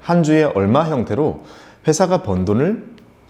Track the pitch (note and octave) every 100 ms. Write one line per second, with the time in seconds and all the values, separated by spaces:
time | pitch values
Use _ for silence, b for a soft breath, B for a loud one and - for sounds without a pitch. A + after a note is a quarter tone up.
0 | - F3 D3+ D#3 D3+ G2 G2 C3+ D#3+ C#3
1 | G#2 G#2+ D3 D2 B B B B D#3 D3+
2 | F3+ F3+ G#2+ F#2 F#2 G#2+ E3 A3+ - -
3 | - _